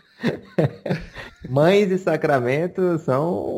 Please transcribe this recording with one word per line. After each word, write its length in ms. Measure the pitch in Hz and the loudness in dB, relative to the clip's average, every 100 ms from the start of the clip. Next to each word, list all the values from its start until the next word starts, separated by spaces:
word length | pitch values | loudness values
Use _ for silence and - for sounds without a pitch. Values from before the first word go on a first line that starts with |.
| _ - | _ -6
<laughs> 1300 | 240 196 - - 151 - - - - - - - - | -4 -4 -6 -2 -2 -2 -6 -6 -8 -16 -18 -16 -4
Mães 420 | 131 160 202 202 | 2 4 4 2
e 80 | 185 | 0
Sacramento 1000 | 180 156 156 139 120 143 175 - 185 165 | 0 0 2 2 2 0 -2 -2 -2 0
são 460 | 143 131 160 196 - | 0 0 0 -2 -4